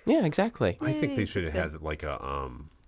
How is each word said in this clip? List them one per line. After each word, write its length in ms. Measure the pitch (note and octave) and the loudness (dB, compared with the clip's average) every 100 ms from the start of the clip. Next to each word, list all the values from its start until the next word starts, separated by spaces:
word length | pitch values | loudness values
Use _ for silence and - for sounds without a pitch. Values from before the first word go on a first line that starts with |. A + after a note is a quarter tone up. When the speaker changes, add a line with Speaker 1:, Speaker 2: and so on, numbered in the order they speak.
Speaker 1:
Yeah, 180 | - D#4 | 4 4
exactly. 540 | E3 E3 A3+ - G2+ E2+ | 4 4 0 2 0 2
Speaker 2:
I 100 | - | -2
think 180 | - - | 0 0
Speaker 3:
Yay, 40 | C4 | 0
Speaker 2:
they 80 | |
should 200 | G2+ G2 E2 | -2 -2 -2
Speaker 3:
that's 80 | |
Speaker 2:
have 80 | F2 D#2+ | -2 -2
Speaker 3:
good. 0 | |
Speaker 2:
had, 80 | D#2 | -4
like, 220 | D#2 D2+ | -6 -6
a, 200 | D2+ C#2 | -6 -6
um, 460 | C2+ C#2 C2 A#1+ D2+ - | -4 -4 -6 -10 -16 -20